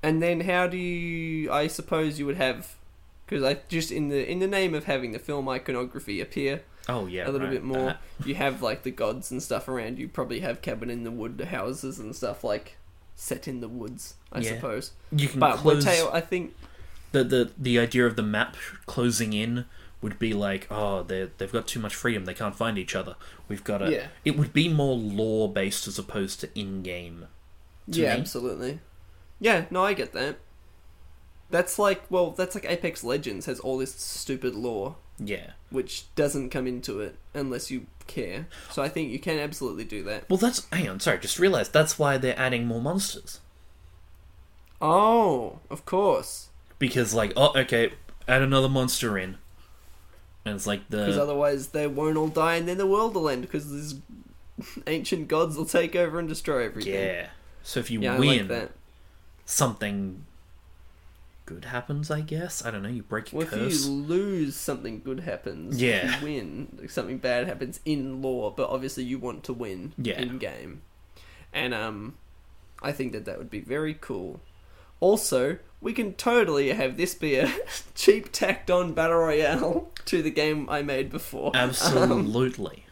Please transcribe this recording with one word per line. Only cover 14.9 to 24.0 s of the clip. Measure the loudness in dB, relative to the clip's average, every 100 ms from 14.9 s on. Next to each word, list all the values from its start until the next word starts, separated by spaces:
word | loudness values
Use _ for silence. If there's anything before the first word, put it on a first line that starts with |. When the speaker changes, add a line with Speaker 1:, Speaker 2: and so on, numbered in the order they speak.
| -14 -2
Speaker 2:
You | 2 2
can | 4
Speaker 1:
But | 4 6
Speaker 2:
close | 6 8
Speaker 1:
Mateo, | 6 6 4
I | 2
think | 0 -2 -2 -10 -18 -16 -14 -14 0
Speaker 2:
the, | 2
the, | 4 4 4 0
the | 4 4
idea | 6 6 4
of | 4
the |
map | 0 2 0 -2 -12 -12 -6
closing | 0 2 2 0
in | 0 0 -2 -4 -12 -18 -8
would | -6 -2
be | 0
like, | 2 0 -2 -4
"Oh, | -2 0 0
they, | -2 -4 -4 -6
they've | -4
got | -2 -4
too | -6
much | -6
freedom, | -2 -2 -2
they | -4
can't | -4 -6 -2
find | -2 -2
each | -2 -4
other. | -6 -10 -18 -18 -10
We've | -8
gotta," | -4 0 0
Speaker 1:
Yeah. | 0